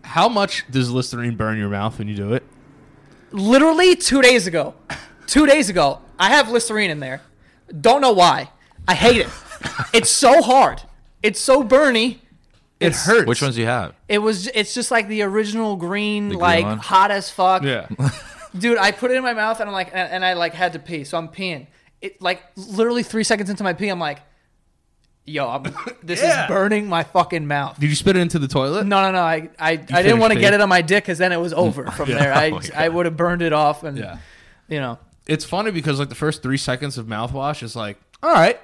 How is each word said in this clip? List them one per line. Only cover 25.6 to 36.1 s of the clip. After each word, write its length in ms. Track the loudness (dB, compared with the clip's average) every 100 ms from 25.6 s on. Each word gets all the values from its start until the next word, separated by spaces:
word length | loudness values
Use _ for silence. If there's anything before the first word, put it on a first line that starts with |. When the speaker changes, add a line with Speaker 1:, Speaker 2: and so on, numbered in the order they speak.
| -8 -12 -14
Speaker 1:
<laughs> 160 | -16
Speaker 2:
this 180 | -10 -2
Speaker 1:
Yeah. 220 | 0 0
Speaker 2:
is 40 | -2
burning 400 | -2 0 -2 -2
my 160 | -4
fucking 420 | -2 0 0 -2 -4
mouth." 320 | -4 -4 -4
Speaker 1:
Did 100 | -2
you 60 | 0
spit 180 | 2 2
it 40 |
into 180 | 0 -2
the 80 | -2
toilet? 380 | -2 -2 -2 0
Speaker 2:
No, 160 | 2
no, 100 | 2
no. 80 | 0
I, 280 | 0 -2 -6 -4
I, 120 | -2
I 40 | -2
didn't 120 | 0
Speaker 1:
finished 300 | 2 4 6
Speaker 2:
wanna 160 | 4 4
Speaker 1:
peeing? 40 |
Speaker 2:
get 140 | 4
it 80 | 4
on 80 | 4
my 120 | 2
dick 220 | 4 0 0
'cause 120 | -2
then 160 | 0
it 40 | 0
was 100 | -4
over 320 | 0 0 -2 -8
Speaker 1:
<laughs> 60 |
Speaker 2:
from 180 | -6 -4
Speaker 1:
Yeah. 100 | 0
Speaker 2:
there. 140 | 2
I, 140 | 2 0
Speaker 3:
Oh 0 |
my 60 | -2 -8 -2
Speaker 2:
I 120 | -2
Speaker 3:
God. 60 | 0
Speaker 2:
would 100 | -2
have 100 | -2
burned 240 | -2 -2
it 100 | 0
off 320 | 2 0 0
and, 140 | -8 -10
Speaker 1:
Yeah. 220 | -12 -14 -20 -20 -20 _ _
Speaker 2:
you 100 | -8
know. 200 | -8 -10 _ _ -6
Speaker 1:
It's 160 | -6
funny 280 | -4 -6 -4
because, 280 | -4 -4 -4
like, 100 |
the 60 | -6